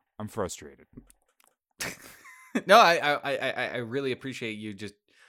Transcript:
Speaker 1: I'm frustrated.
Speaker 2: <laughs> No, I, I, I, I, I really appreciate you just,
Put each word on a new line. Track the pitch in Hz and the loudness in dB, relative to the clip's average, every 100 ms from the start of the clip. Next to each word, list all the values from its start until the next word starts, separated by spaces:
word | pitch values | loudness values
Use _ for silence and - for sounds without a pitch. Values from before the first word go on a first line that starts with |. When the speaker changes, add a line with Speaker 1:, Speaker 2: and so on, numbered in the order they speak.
| _ - | _ -14
Speaker 1:
I'm | 107 | -10
frustrated. | 113 90 - 73 69 - - - _ _ _ _ _ _ - | -6 -6 -8 -16 -20 -20 -20 -20 _ _ _ _ _ _ -12
Speaker 2:
<laughs> | - - - - - - - 185 - | -12 -12 -18 -20 -20 -20 -8 -4 6
No, | 214 | 8
I, | 185 170 | 8 6
I, | 147 147 | 2 0
I, | 139 135 131 | -2 -2 -2
I, | 113 113 | -2 -4
I | 123 | -4
really | 113 131 135 | -6 -4 -4
appreciate | 120 135 127 117 | -4 -8 -8 -8
you | 107 107 | -8 -10
just, | 98 104 - _ _ | -10 -12 -14 _ _